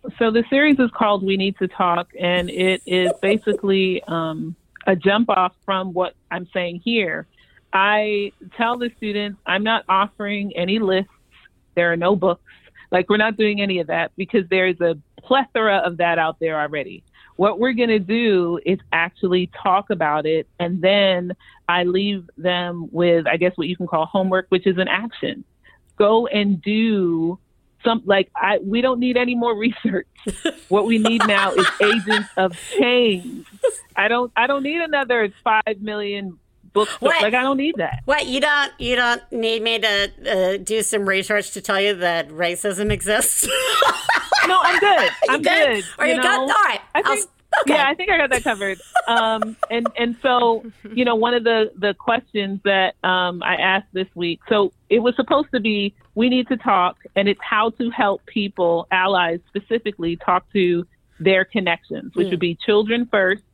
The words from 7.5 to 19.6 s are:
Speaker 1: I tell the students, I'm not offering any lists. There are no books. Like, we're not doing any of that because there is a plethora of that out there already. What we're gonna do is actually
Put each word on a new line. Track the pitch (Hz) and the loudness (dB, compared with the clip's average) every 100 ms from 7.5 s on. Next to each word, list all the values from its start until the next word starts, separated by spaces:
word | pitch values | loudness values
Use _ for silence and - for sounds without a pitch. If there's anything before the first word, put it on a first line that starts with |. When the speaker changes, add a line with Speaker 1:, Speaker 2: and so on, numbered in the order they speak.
| _ _ | _ _
Speaker 1:
I | 190 202 214 214 208 202 _ 185 - | 0 2 2 0 -2 -4 _ -20 -4
tell | 233 247 | -2 -2
the | 240 _ | -6 _
students, | 214 208 208 196 | -6 -4 -6 -8
I'm | - 185 | -4 -2
not | 214 226 - | 0 -2 2
offering | 190 202 - 208 208 202 - | 2 2 -4 -6 -4 -6 -4
any | 175 220 | -2 0
lists. | 196 185 196 _ _ _ _ _ _ | 2 0 -2 _ _ _ _ _ _
There | - 170 | 0 0
are | 170 | 2
no | 175 202 | 2 2
books. | 185 175 _ - _ - - | 2 -2 _ -20 _ -20 -2
Like, | 180 180 | -2 2
we're | 214 | 2
not | 220 220 | 0 0
doing | 214 208 | 0 0
any | 202 180 | -2 -2
of | 170 | -2
that | 170 165 - | -2 -4 -6
because | 190 226 170 | -2 -2 0
there | 190 185 | 0 0
is | 175 | 0
a | 170 156 _ - | -2 -2 _ -20
plethora | - 269 262 233 220 196 | 0 0 2 0 2 2
of | 175 170 | 0 0
that | 170 165 | 0 2
out | 160 160 | 0 -2
there | 165 156 | -4 -2
already. | 147 147 123 95 _ _ - - | -4 -6 -8 -14 _ _ -18 0
What | 196 185 | 0 2
we're | 247 | -2
gonna | 240 233 214 | 0 2 2
do | 180 226 233 185 170 170 | 2 0 2 2 0 -2
is | - 190 - | -2 -4 -2
actually | 160 170 _ 190 185 180 - | -2 -2 _ 0 0 -2 -2